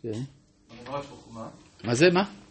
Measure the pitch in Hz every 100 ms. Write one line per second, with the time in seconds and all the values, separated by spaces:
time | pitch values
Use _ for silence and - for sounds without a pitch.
0 | 117 107 135 - _ _ _ 113 123 143
1 | - - 117 113 110 - - - 107 120
2 | 175 175 202 - -